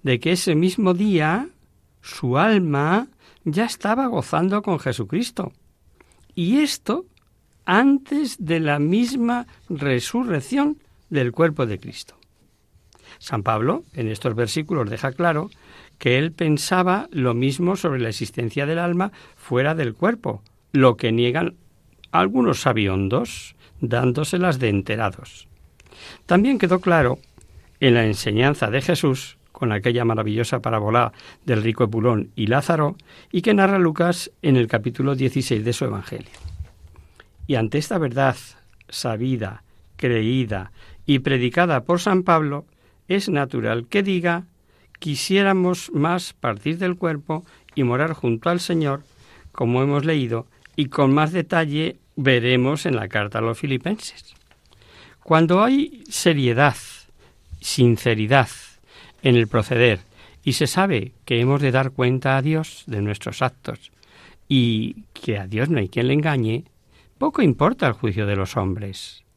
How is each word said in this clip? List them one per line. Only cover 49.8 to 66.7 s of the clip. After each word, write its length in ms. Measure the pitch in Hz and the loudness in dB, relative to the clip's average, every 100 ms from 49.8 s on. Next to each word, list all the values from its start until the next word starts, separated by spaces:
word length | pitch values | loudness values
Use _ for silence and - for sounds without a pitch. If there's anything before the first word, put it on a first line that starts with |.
hemos 240 | 139 143 151 | 2 0 0
leído, 400 | 160 120 113 - _ _ - | 0 -2 -4 -6 _ _ -6
y 100 | 139 | -4
con 280 | - 139 | 2 4
más 200 | 139 156 | 4 2
detalle 640 | 180 160 170 160 147 160 - _ - | -2 -2 -2 0 -2 -4 -6 _ -2
veremos 680 | 135 123 120 127 127 151 170 | 2 4 4 2 2 0 -2
en 100 | 123 | -2
la 140 | 107 | -2
carta 300 | 110 104 110 | -2 -2 -2
a 20 | |
los 160 | 113 113 | -4 -4
filipenses. 760 | 143 131 165 214 - - - - _ _ _ _ - - - _ | -4 -4 -4 -6 -8 -18 -20 -20 _ _ _ _ -20 -20 -20 _
Cuando 400 | - 160 165 180 | 2 4 6 4
hay 400 | 226 269 - - - | 4 2 0 -8 -12
seriedad, 680 | - 180 151 127 117 143 - - - - - - _ _ - | 0 2 2 2 4 4 2 -12 -20 -20 -20 -20 _ _ -14
sinceridad 880 | - - 120 113 123 110 107 135 123 - - - _ - - _ | -8 2 4 4 0 -2 2 2 2 -4 -20 -20 _ -20 -20 _
en 140 | 139 120 | 4 4
el 120 | 110 | 4
proceder, 520 | 120 101 123 123 98 - _ - - | 0 0 2 4 2 -6 _ -20 -8
y 100 | - | -4
se 140 | 127 151 | 0 0
sabe 440 | - 196 127 127 - - | 0 0 0 -4 -14 -2
que 160 | 120 | 0
hemos 200 | 120 143 | 2 2
de 100 | 139 | 2
dar 200 | 127 135 | 0 0
cuenta 460 | 131 127 127 135 135 | 0 0 0 0 0
a 40 | |
Dios 420 | 139 156 156 - - | 0 -2 -4 -12 -8
de 160 | 107 | -4
nuestros 400 | 104 101 - - | -4 -4 -8 -4
actos, 500 | 127 - - - - _ _ - - - _ | -4 -4 -12 -12 -16 _ _ -20 -20 -20 _
y 560 | 135 120 110 110 - - | 2 4 0 -4 -8 -18
que 240 | - - 101 | -12 -6 -6
a 80 | 95 | -4
Dios 220 | 107 139 | -4 0
no 100 | 156 | 0
hay 100 | 95 | -2
quien 180 | - 123 | -2 0
le 60 | |
engañe, 500 | 143 156 139 110 117 175 | 0 0 0 0 -2 -8